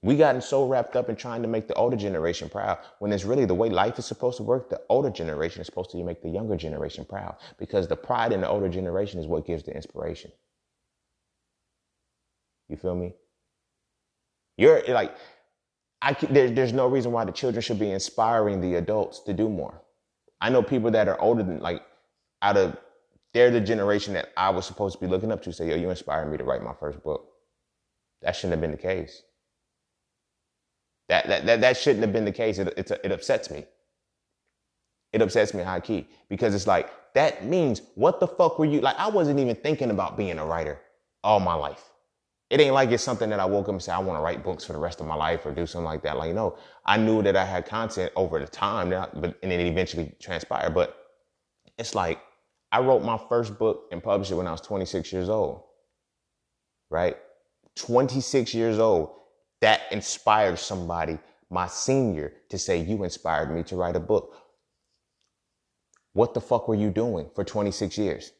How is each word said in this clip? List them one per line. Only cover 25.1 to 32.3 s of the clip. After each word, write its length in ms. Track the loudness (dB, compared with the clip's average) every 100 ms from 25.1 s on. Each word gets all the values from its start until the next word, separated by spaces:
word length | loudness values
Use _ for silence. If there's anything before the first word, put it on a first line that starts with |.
| 0 0
up 100 | -4
to, 100 | -6
say, 160 | -6 -2
"Yo, 60 | 0
you 140 | -2
inspired 420 | -4 -4 -4 -2
me 60 | -4
to 60 |
write 200 | -2 -4
my 100 | -4 -8
first 240 | -10 -8
book." 240 | -6 -6 -8 _ _ _ _ _ _ _ _ _
That 140 | -6 -4
shouldn't 180 | -4
have 80 | -2
been 100 | -4
the 60 | -4
case. 460 | -4 -4 -6 -14 _ _ _ _ _ _ _ _ _ _ _ _ _ _ _ _ _ _ _
That, 180 | 2 4
that, 180 | 0 2
that, 160 | 4
that 160 | 4 4
shouldn't 260 | 2 2
have 80 | 2
been 140 | 0
the 60 | -2